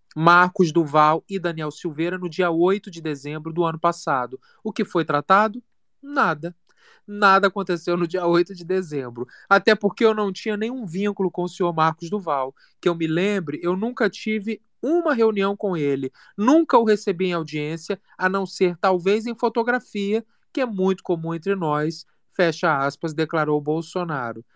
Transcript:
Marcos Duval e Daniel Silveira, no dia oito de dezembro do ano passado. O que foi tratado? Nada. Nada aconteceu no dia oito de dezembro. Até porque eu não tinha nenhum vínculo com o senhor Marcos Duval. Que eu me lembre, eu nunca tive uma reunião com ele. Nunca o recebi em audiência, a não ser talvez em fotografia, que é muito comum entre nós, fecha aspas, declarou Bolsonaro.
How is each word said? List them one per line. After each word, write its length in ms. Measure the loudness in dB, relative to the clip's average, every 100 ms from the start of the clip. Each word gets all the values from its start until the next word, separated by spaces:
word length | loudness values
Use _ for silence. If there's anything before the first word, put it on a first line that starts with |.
| _
Marcos 580 | 2 6 8 6 4 2
Duval 520 | 2 2 4 4 4 -2
e 100 | -6
Daniel 320 | -4 -4 -6
Silveira, 480 | -6 -8 -4 -4 -4
no 100 | -6
dia 220 | -2 0
oito 400 | 2 2 2 -4
de 100 | -10
dezembro 520 | -8 -6 -6 -8 -6
do 100 | -2
ano 160 | -2 0
passado. 640 | -2 -2 -2 -2 -2 -10 _ _
O 80 | -8
que 120 | -4
foi 200 | -2 0
tratado? 580 | 0 0 4 4 4 -2 -16 _ _ _
Nada. 520 | -8 0 0 0 -6 -12 _ _ _ _ -12
Nada 400 | 2 6 6 4
aconteceu 500 | 0 -4 -4 -2 -2
no 100 | 0
dia 200 | -2 2
oito 280 | 2 0
de 100 | -4
dezembro. 640 | -4 -4 -4 -6 -6 -8 -10 -8 2
Até 260 | 2 4
porque 300 | 2 2 2
eu 100 | 2
não 180 | 2 -2
tinha 240 | -4 -6 -4
nenhum 280 | -4 -6
vínculo 460 | -8 -4 -4 -2 -4
com 120 | -2
o 40 | -6
senhor 240 | -2 -2
Marcos 380 | 2 0 0 -6
Duval. 440 | -6 -2 -2 -2 -8 _ _
Que 80 | -2
eu 60 |
me 120 | 0 0
lembre, 520 | 0 0 0 -4 -4
eu 140 | -2 -2
nunca 340 | -2 -2 -2
tive 500 | -2 -4 -4 -4 -8 _ _
uma 320 | -2 0 0
reunião 440 | 2 2 2 -2 -2
com 200 | -2 0
ele. 360 | 0 0 -4 _ -16 -2
Nunca 420 | 4 4 6 4
o 60 |
recebi 420 | 4 2 0 -2 0
em 60 |
audiência, 680 | -2 -4 -4 -4 -6 -6 -8 _ -4
a 120 | -2
não 180 | 0 -4
ser 300 | 0 0 2
talvez 500 | 2 2 2 0 -2
em 80 |
fotografia, 920 | -2 -2 0 0 -2 -2 -4 -2 -2 -4 _ _
que 80 | -4
é 60 | -4
muito 360 | 0 0 0
comum 320 | -2 -4 -2
entre 220 | -6 -4 -2
nós, 500 | 0 0 -2 -4 -12 _ _
fecha 560 | 0 0 2 0 2 0
aspas, 260 | -2 -6
declarou 480 | -4 -2 0 0 0
Bolsonaro. 840 | 0 -4 -4 -6 -4 -4 -6 -8 -14